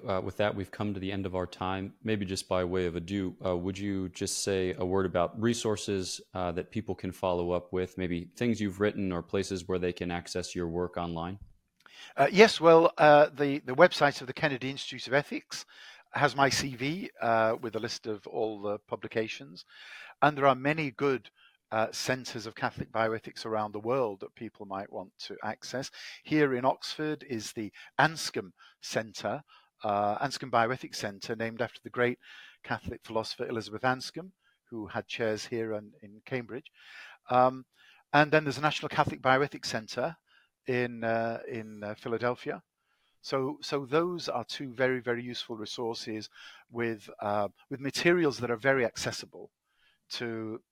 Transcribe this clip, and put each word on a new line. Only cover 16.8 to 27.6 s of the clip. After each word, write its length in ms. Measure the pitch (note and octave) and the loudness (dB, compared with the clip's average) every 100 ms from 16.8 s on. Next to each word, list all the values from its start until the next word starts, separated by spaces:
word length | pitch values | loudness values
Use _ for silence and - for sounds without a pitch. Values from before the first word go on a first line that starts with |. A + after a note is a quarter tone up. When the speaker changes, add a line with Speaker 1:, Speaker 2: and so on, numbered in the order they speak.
| C3+ F3 - - | -6 -4 -8 -4
Speaker 2:
uh, 360 | A#2 A2+ A2+ A2+ | 0 4 4 0
with 160 | A#2 G#2+ | -4 -6
a 40 | |
list 260 | A2+ - A#2+ | -6 -6 -8
of 220 | G#2 - | -10 -8
all 340 | C#3+ A2 G#2+ | -4 -4 -4
the 160 | G#2 G#2 - | -6 -6 -6
publications. 760 | A2 A2+ A#2 A2 - C#3 F3 - - - - - - | -10 -6 -4 -4 -6 -14 -18 -20 -20 -20 -18 -18 2
And 160 | C#3+ D3 | 2 6
there 100 | C#3 | 4
are 80 | B2+ | 4
many 360 | C#3 D#3+ D3 | 2 0 -2
good, 400 | A#2 C#3+ B2+ - _ _ _ - | 0 0 0 -4 _ _ _ -4
uh, 160 | A2 A2 | 0 0
centres 540 | - - C3 A#2+ A#2+ G#2+ | -2 -2 -2 -4 -10 -10
of 100 | - | -4
Catholic 360 | B2 - C#3+ | -4 -4 -6
bioethics 540 | A2+ A2+ A2 - - A2+ | 0 0 0 -6 -12 -4
around 280 | A2 G#2+ | -2 -2
the 60 | G#2 | -4
world 420 | A2+ C3+ A#2+ G2 | -2 0 0 -4
that 120 | - - | -12 -12
people 300 | A2 - G2+ | -14 -14 -10
might 260 | G2 G2+ | -10 -8
want 200 | A2 F#2+ - | -10 -12 -14
to 160 | - - | -16 -10
access. 480 | - A2+ - B2 C#3 - - - | -8 -8 -8 -8 -8 -12 -18 -16
Here 320 | - D3+ C#3+ B2+ | -2 4 4 4
in 100 | C3 | 2
Oxford 600 | - - - D#3 D3 - | 2 -2 -6 -4 -6 -6
is 240 | A#2 G#2 | -6 -6
the 220 | - | -8